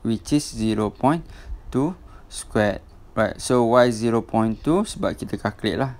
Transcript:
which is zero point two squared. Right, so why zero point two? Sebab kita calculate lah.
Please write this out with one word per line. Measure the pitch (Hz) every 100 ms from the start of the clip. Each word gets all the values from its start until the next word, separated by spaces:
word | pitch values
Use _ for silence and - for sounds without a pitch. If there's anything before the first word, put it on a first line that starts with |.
which | 117 110 -
is | 147
zero | - 113 110 107 104
point | - 131 165 - - - - -
two | 123 147 185 - - -
squared. | - - 117 104 - - - -
Right, | - 104 -
so | - 123 117
why | 123 123
zero | 110 117 117
point | 110 113 110 110
two? | 143 175
Sebab | 214 - 98
kita | - - -
calculate | - - 107 87
lah. | 135